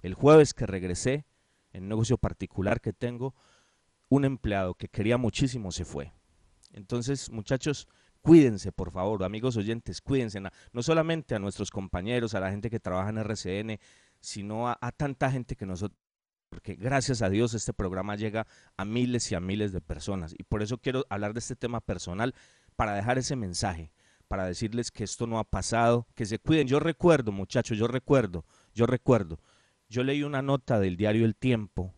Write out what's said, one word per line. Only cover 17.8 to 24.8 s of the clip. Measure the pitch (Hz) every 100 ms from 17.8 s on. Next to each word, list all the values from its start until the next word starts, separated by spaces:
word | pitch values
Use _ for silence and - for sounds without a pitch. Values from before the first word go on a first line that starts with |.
| 98 92 101 101
llega | 110 107 110 - _
a | -
miles | 101 117 123 120 -
y |
a | 92
miles | 92 104 104
de | 92
personas, | - 78 - 95 80 -
y |
por | - 107
eso | 104 123
quiero | 139 127 -
hablar | 101 104
de | 113
este | -
tema | 127 120 120
personal, | - 90 - 92 123 - - _ _
para | - 110
dejar | 101 107 131
ese | 127 135
mensaje, | 98 87 101 82 80 _ _ _ _
para | 98 92
decirles | 87 110 117